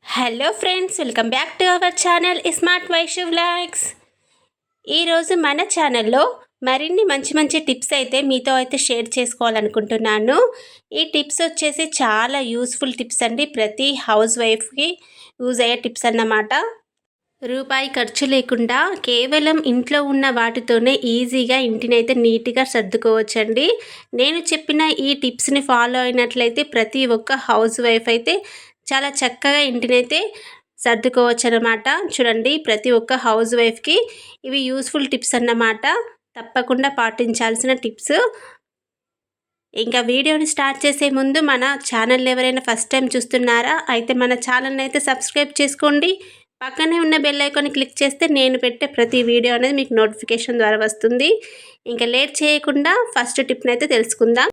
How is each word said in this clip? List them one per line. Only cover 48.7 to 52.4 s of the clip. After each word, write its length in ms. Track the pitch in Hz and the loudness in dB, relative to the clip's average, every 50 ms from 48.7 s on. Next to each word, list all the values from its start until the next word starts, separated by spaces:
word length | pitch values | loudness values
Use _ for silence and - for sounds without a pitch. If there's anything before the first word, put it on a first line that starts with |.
| 240 - 294 285 - | -2 -2 -6 -4 0
ప్రతి 240 | - 233 233 254 254 240 233 | 0 0 2 2 2 2 4
వీడియో 240 | 233 240 233 247 240 240 | 4 4 4 2 2 2
అనేది 180 | 247 262 285 277 | 2 0 0 0
మీకు 140 | 262 - 226 220 | -2 0 2 2
నోటిఫికేషన్ 600 | 220 214 214 - - - 226 226 233 - 240 240 220 | 2 2 0 -6 -4 -4 -2 -2 -2 -2 0 2 2
ద్వారా 160 | 214 214 214 220 | 2 2 2 0
వస్తుంది. 440 | 220 214 - - 226 240 247 277 311 226 440 - - - - - - - _ _ 247 240 | -2 -2 0 0 2 2 4 4 4 2 2 0 -12 -20 -20 -20 -20 -20 _ _ -8 -4
ఇంకా 140 | 233 240 233 240 | -2 -2 0 2
లేట్ 200 | 254 285 285 285 - | 0 0 0 -2 0